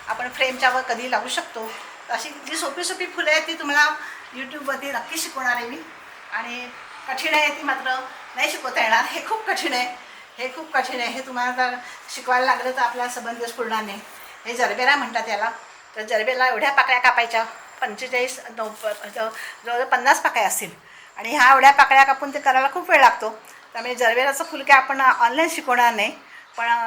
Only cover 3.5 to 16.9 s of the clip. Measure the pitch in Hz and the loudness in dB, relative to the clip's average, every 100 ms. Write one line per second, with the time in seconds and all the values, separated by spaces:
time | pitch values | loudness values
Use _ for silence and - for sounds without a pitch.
3.5 | 320 294 294 294 302 - - - 247 262 | -6 0 2 4 2 -8 -14 -16 -12 -12
4.5 | 302 269 262 277 240 - 320 - 277 254 | -10 -8 -6 -6 -8 -6 -8 -6 -4 -2
5.5 | 240 233 302 320 - - - - 214 240 | -2 -4 -10 -14 -18 -20 -20 -10 -10 -8
6.5 | 247 247 - - - - 262 320 302 294 | -10 -12 -16 -18 -14 -10 -6 0 2 0
7.5 | 294 285 254 254 262 254 - - 247 294 | -2 -4 -4 -4 -4 -6 -14 -14 -4 -4
8.5 | 330 254 285 226 233 254 320 - 440 403 | -4 -6 -2 2 2 2 -4 -6 -6 -2
9.5 | - 311 247 247 - - - - - 247 | -2 -2 -2 -4 -8 -16 -20 -18 -10 -10
10.5 | 330 320 269 254 262 240 254 262 247 247 | -10 -4 -2 -2 -4 -6 -8 -8 -4 -4
11.5 | 247 247 247 - - - - 254 247 254 | 0 -2 -2 -10 -18 -14 -8 0 2 2
12.5 | 247 247 262 240 247 247 247 220 240 233 | 0 -2 -2 -2 -2 -6 -6 -8 -8 -8
13.5 | 247 220 214 208 208 - - - - 220 | -6 -4 -4 -6 -10 -14 -18 -20 -16 -8
14.5 | 240 220 208 254 285 233 226 220 202 226 | -2 -2 0 2 2 0 -4 -4 -4 -4
15.5 | - - - - 220 220 220 226 254 254 | -6 -16 -20 -18 -12 -4 -2 0 2 2
16.5 | 233 285 262 254 | 2 0 2 2